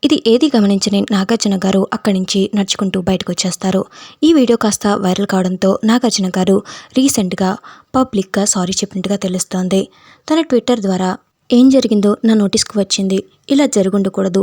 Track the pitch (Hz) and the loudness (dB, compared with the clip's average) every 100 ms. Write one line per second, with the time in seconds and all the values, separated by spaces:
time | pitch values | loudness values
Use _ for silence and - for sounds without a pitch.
0 | 285 311 226 233 311 240 202 196 202 196 | 0 0 2 2 2 2 2 0 0 -2
1 | 202 196 190 233 208 196 190 196 196 - | 0 -2 0 -2 -2 -2 0 0 0 -2
2 | - 190 185 196 190 208 196 - 196 185 | -2 -2 -2 -2 -2 -2 -2 -2 -4 -4
3 | 175 185 180 175 185 - 190 185 - - | -2 -4 -4 -6 -6 -4 -2 -2 -4 -12
4 | - - 302 320 233 233 220 208 208 196 | -20 0 2 4 4 2 0 -2 -2 0
5 | 190 185 202 190 185 185 190 190 220 240 | -2 -2 -2 -2 -2 0 0 0 2 2
6 | 247 - 185 185 185 196 - - - - | 0 -2 -2 0 0 0 -2 -20 -6 0
7 | 269 - 185 180 185 202 - - _ 262 | 0 0 -2 -2 -4 -4 -10 -20 _ -2
8 | 254 196 190 - 202 196 180 190 196 190 | 0 -2 -4 -2 -2 -2 -4 -4 -6 -6
9 | 185 202 190 180 - 185 185 190 - _ | -4 -4 -4 -4 -4 -4 0 0 -2 _
10 | - _ - 311 320 247 226 240 196 185 | -20 _ -2 -2 2 0 0 -2 0 -2
11 | 185 185 _ _ _ 240 262 262 247 214 | -2 -4 _ _ _ 4 6 6 4 2
12 | 202 208 226 220 202 - - 214 190 - | 2 2 2 2 2 -2 -2 -4 -4 -2
13 | 190 190 - _ - 277 277 214 185 202 | -2 -2 -4 _ -2 0 2 2 0 0
14 | 190 190 190 185 | -2 -2 -2 0